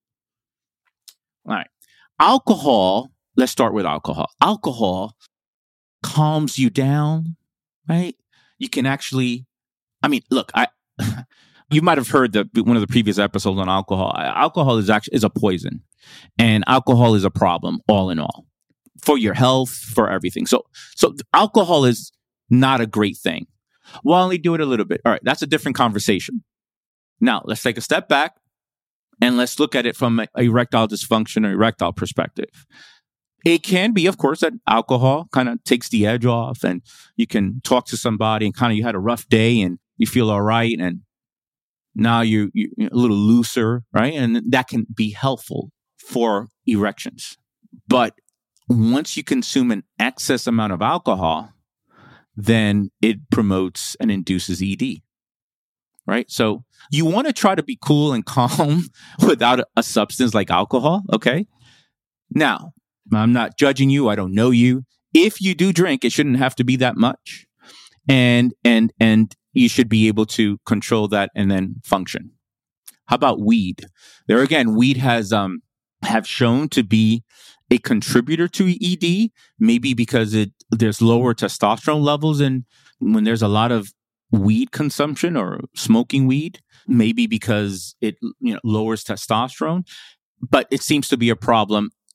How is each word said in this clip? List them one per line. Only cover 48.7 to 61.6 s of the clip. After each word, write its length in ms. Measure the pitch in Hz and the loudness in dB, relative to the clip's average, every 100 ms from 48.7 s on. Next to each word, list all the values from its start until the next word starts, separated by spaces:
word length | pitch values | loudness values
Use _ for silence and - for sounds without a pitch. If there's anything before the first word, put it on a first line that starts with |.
| 120 113 131 156 151 | 2 2 0 -2 -8
you 80 | |
consume 460 | 151 135 - 139 123 | -4 -4 -2 0 0
an 140 | 104 - - | -2 -6 -4
excess 480 | 120 - - 127 - | -4 -4 -4 -4 -2
amount 260 | 113 107 | -2 -2
of 100 | 90 | -2
alcohol, 720 | 113 175 - 95 82 80 - _ _ _ _ _ - _ _ - | -2 -2 -2 -2 -2 -4 -8 _ _ _ _ _ -20 _ _ -6
then 540 | 101 113 107 101 98 - | 0 2 2 0 -2 0
it 260 | 113 104 - | -2 0 -4
promotes 640 | - 104 95 92 - - - | -2 0 0 -2 -6 -12 -6
and 100 | 110 | -4
induces 520 | 98 85 92 - 87 | -2 -2 -4 -4 -4
E 140 | 95 95 | -4 -4
D, 260 | 127 90 _ _ _ _ _ _ _ _ _ _ - | -6 -8 _ _ _ _ _ _ _ _ _ _ -4
right? 240 | 110 - | -4 -4
So 340 | - 110 107 - _ - | -2 -2 -2 -10 _ -6
you 140 | 143 | -2
wanna 280 | 160 196 302 | 0 0 -2
try 220 | - 202 | 0 0
to 80 | 196 | 0
be 140 | - 120 | -4 -4
cool 320 | - 147 147 | 0 2 2
and 120 | 120 - | -2 -2
<laughs> 0 | |
calm 580 | 131 123 - 151 165 165 _ - - 226 | 0 0 0 0 0 -4 _ -10 0 2
without 340 | 123 120 123 - - | 4 2 0 -2 -4
a 60 | |
substance 500 | - 117 104 - 123 | -2 -2 -2 -2 0
like 180 | 107 92 | 0 0
alcohol, 520 | 87 101 127 139 190 196 | 0 0 0 0 -2 -2
okay? 340 | 110 120 147 208 _ | -2 0 -2 -4 _